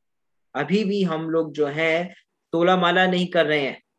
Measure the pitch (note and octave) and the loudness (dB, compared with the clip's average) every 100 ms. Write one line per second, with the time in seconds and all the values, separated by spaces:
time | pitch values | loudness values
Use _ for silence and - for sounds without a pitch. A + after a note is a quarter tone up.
0 | _ _ _ _ _ C3+ D3 G3+ G3 G3+ | _ _ _ _ _ -6 0 0 0 0
1 | F3+ D#3+ D#3+ D#3+ D#3 C#3+ D3 D3 D#3+ D#3+ | -2 -2 -2 -2 -2 -2 -2 0 0 0
2 | F3+ - _ _ _ E3 F3+ F#3 F3 F3+ | -4 -12 _ _ _ 0 2 4 2 2
3 | F#3 F3+ F3+ F3+ D3+ D3+ C3+ A2+ _ | 2 0 0 0 2 0 -2 -8 _